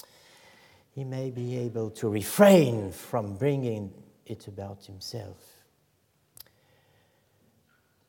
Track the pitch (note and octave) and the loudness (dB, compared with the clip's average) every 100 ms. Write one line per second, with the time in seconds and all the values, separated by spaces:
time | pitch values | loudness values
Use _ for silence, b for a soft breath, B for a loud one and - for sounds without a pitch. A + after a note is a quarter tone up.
0 | B B B B B B B B B C3+ | B B B B B B B B B -12
1 | C3 C3 C3 A#2+ B2 B2 A#2+ A2+ A2 - | -8 -8 -8 -6 -6 -4 -4 -4 -6 -4
2 | A2+ G#2 G2 - G3+ F#3+ C3 A2+ G2 E2+ | -2 -2 0 8 10 10 8 2 -4 -8
3 | - A#2+ G#2 G2 C#3 C#3 B2 A2 G2 D#2+ | -6 -4 -4 -2 -2 0 -2 -4 -8 -14
4 | - - - G#2+ - G2 G2 G2 - F#2+ | -20 -20 -16 -14 -14 -12 -12 -14 -16 -16
5 | - A#2 G2 - - - _ _ _ _ | -12 -12 -12 -16 -20 -20 _ _ _ _
6 | _ _ _ - b b b b b b | _ _ _ -20 b b b b b b
7 | b b b b _ _ _ _ _ _ | b b b b _ _ _ _ _ _